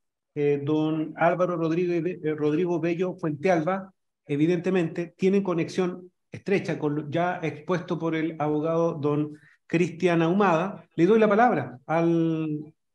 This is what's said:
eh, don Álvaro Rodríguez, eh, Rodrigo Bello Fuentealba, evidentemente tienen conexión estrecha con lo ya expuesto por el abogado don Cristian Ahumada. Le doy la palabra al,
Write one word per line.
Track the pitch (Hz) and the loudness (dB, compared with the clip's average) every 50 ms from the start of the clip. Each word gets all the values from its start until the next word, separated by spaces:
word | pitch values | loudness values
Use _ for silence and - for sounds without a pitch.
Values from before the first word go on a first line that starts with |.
| _ _ _ _ _ _ - | _ _ _ _ _ _ -4
eh, | 147 143 143 143 139 | 0 0 2 2 0
don | 139 143 156 156 156 156 160 156 156 147 - | 0 0 0 2 2 0 0 -2 -4 -4 -2
Álvaro | - 160 170 175 165 180 175 175 | 0 2 2 2 2 0 -2 0
Rodríguez, | 165 165 160 160 160 180 175 175 170 156 180 180 175 | -2 -2 0 0 0 0 0 -2 -2 -2 -4 -6 -4
eh, | 170 151 151 | -4 -4 -2
Rodrigo | 151 147 151 151 160 185 175 175 165 | 0 0 0 0 0 0 0 -2 -2
Bello | 156 170 175 165 185 185 175 | -2 -2 -2 -2 -4 -4 -4
Fuentealba, | - - 160 147 131 143 190 180 165 151 175 190 196 190 - _ _ _ _ _ _ _ | -4 -6 -6 -4 -2 0 2 2 2 0 -2 -4 -4 -6 -12 _ _ _ _ _ _ _
evidentemente | - 147 143 156 165 180 170 175 190 185 185 170 160 165 175 170 170 _ | -4 0 2 2 2 2 0 0 0 0 0 0 0 -4 -6 -8 -8 _
tienen | - 190 185 196 202 | 0 0 2 2 2
conexión | 196 185 175 165 160 - - - 185 180 180 180 - - _ _ _ - | 0 0 -2 -2 -2 -2 -2 -2 -2 -2 -4 -8 -14 -20 _ _ _ -18
estrecha | - - - 190 202 180 - - 160 135 | -16 -10 -4 0 0 0 0 -2 -4 -2
con | 156 147 147 | -2 -2 -2
lo | 151 147 147 | -2 -4 -4
ya | 131 170 175 180 180 - | -2 0 0 0 -2 -4
expuesto | 160 151 135 135 - - 185 170 175 - 180 156 | -6 -6 -8 -8 -4 -4 -4 -4 -2 -4 -6 -4
por | 160 165 160 | -2 -2 -2
el | 160 156 165 165 160 | -2 -2 -4 -4 -2
abogado | 151 151 151 151 151 160 165 165 170 165 165 | -2 -2 0 -2 -2 0 0 0 0 0 0
don | 147 135 147 147 151 151 147 - - _ - _ _ _ | -2 -2 0 0 0 -2 -4 -6 -14 _ -20 _ _ _
Cristian | - - 165 180 165 165 151 180 180 170 165 | -2 0 0 0 0 -2 0 2 2 4 4
Ahumada. | 165 160 180 202 208 185 165 160 180 196 - - - _ - | 2 2 4 4 4 4 4 2 0 -2 -6 -12 -16 _ 0
Le | - 170 | 2 4
doy | 185 220 226 | 6 6 6
la | 214 208 | 6 6
palabra | 202 208 240 247 196 151 131 135 - - - | 6 4 4 4 4 0 -2 -6 -10 -12 -6
al, | - 156 165 170 170 170 165 165 165 160 160 160 156 151 147 151 151 _ _ _ _ | -2 0 2 2 2 2 2 2 0 0 -2 -2 -4 -6 -6 -8 -12 _ _ _ _